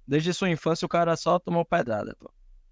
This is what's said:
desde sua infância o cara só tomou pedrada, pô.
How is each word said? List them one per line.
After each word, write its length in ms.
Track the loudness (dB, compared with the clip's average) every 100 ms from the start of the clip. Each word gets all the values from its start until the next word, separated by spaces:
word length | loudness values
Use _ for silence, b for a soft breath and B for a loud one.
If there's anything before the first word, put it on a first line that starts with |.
| -2
desde 260 | 0 0
sua 160 | 0 0
infância 360 | 0 0 -2 0
o 40 |
cara 260 | 2 2 0
só 240 | 2 0
tomou 260 | 0 -2 0
pedrada, 500 | 0 0 -4 -6 -12
pô. 120 | -20 -20 -20 -20 -20